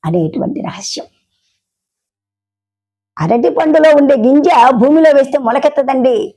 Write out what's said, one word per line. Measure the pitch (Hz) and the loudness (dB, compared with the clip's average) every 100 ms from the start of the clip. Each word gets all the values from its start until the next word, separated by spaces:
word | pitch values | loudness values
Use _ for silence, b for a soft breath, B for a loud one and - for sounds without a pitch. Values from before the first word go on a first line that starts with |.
| 160 | -4
అనేటువంటి | 175 156 - - - - | -4 -4 -4 -8 -8 -10
రహస్యం. | 185 - - - _ _ _ _ _ _ _ _ _ _ _ _ _ _ _ _ _ _ _ _ - | -12 -14 -14 -16 _ _ _ _ _ _ _ _ _ _ _ _ _ _ _ _ _ _ _ _ -8
అరటి | - 233 240 - | -2 0 0 -2
పండులో | 320 311 311 294 | 0 2 4 4
ఉండే | 285 269 226 | 2 2 2
గింజ | 285 294 302 240 247 | 2 2 2 2 2
భూమిలో | 254 311 311 285 | 2 4 4 2
వేస్తే | 269 294 240 | 0 -2 -2
మొలకెత్తదండి | 254 294 294 262 269 254 226 202 | -2 -2 -2 -4 0 0 -2 -6